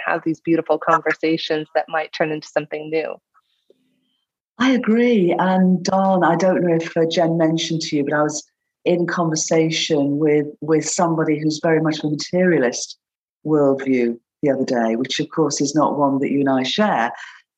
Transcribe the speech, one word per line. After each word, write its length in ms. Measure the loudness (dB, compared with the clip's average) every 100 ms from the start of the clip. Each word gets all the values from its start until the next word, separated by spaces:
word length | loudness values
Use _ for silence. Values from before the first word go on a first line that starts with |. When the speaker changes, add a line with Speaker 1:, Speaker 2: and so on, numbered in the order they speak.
Speaker 1:
have 160 | -4 -2
these 160 | -4 -4
beautiful 400 | 0 0 0 -2
conversations 880 | 2 0 0 -2 -2 -2 -2 -4 -2 -4
that 80 | -2
might 240 | -4 -6
turn 200 | -4 -4
into 160 | -4 -6
something 420 | -6 -6 -8 -6
new. 240 | -4 -4 -10 _ _ _ _ _ _ _ _ _ _ _ _ _ -2
Speaker 2:
I 140 | 2
agree. 600 | 2 2 2 4 4 2 2
And 460 | 2 2 4 2
Don, 400 | 0 0 2 2
I 100 | 2
don't 260 | 2 2 2
know 140 | 2
if, 220 | 0 0 -2
uh, 60 | 0
Jen 300 | 2 0 2
mentioned 440 | 0 0 -2 -4
to 140 | -2 -2
you, 80 |
but 100 | -2
I 80 | 0
was 200 | 0 -2 -12 _ _ _
in 220 | -2 0 0
conversation 1120 | -2 -2 -2 0 2 2 0 0 0 0 0
with, 280 | 2 2 0 -6
with 240 | 0 0
somebody 540 | 0 -2 0 0 0 0
who's 220 | -2 -2
very 180 | 0 2
much 220 | 0 -2
a 80 | -4
materialist 880 | -6 -4 0 2 2 0 -2 -10 -16 _ _ _ _ 0
worldview 720 | 2 2 2 0 0 0 -4 _ _
the 80 | -2
other 140 | 0
day, 320 | -2 0 0 -2
which 240 | -4 -6
of 80 | -4
course 300 | -2 -2 -2
is 160 | -2 0
not 200 | 0 0
one 220 | 0 0
that 140 | -2
you 80 | 0
and 100 | 0
I 140 | 0
share. 480 | 0 0 0 0 -2 -6 -16 -20 _